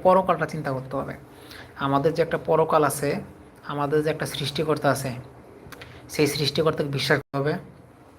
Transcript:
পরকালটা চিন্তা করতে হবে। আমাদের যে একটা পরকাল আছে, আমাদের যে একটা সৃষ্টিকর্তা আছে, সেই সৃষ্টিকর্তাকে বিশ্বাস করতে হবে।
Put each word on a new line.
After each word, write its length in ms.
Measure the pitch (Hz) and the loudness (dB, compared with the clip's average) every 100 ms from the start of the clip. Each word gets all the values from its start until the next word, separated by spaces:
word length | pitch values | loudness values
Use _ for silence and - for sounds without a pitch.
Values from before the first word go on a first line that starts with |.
পরকালটা 440 | 185 185 185 165 156 | 4 4 4 0 -2
চিন্তা 260 | 160 143 | -4 -4
করতে 240 | 131 131 139 | -6 -6 -8
হবে। 160 | 143 135 - - - - - - | -8 -10 -18 -20 -20 -20 -18 -6
আমাদের 360 | 139 139 156 | 0 2 4
যে 80 | 160 | 2
একটা 160 | 165 165 | 0 0
পরকাল 460 | - 160 160 160 | 2 2 4 4
আছে, 360 | 147 - 143 185 - - - - - | 4 2 -2 -2 -6 -16 -20 -16 -8
আমাদের 360 | 143 143 151 | -4 0 0
যে 80 | 151 | 0
একটা 160 | 151 147 | -2 -4
সৃষ্টিকর্তা 640 | - 135 - 151 147 143 | -4 -4 -2 -2 0 2
আছে, 220 | 131 135 120 - - - - - - - - - | 0 -2 -8 -12 -18 -20 -20 -20 -20 -18 -20 -6
সেই 180 | - 147 | 0 0
সৃষ্টিকর্তাকে 640 | 151 139 - 160 151 147 | 2 -2 0 0 0 -2
বিশ্বাস 300 | 139 131 147 | -2 0 0
করতে 200 | - 139 | 0 -4
হবে। 160 | 139 175 - - - - - | -2 -4 -6 -20 -20 -20 -20